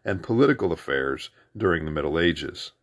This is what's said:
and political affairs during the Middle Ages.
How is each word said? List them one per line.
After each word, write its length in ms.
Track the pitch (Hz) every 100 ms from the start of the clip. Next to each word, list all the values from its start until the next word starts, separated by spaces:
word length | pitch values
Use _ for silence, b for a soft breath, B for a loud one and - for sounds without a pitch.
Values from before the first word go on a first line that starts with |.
and 180 | - 95
political 480 | - 117 139 143 95
affairs 600 | 82 - 69 67 69 - b b 104
during 280 | 101 85
the 60 | 78
Middle 260 | 76 73 78
Ages. 540 | 87 78 71 - - _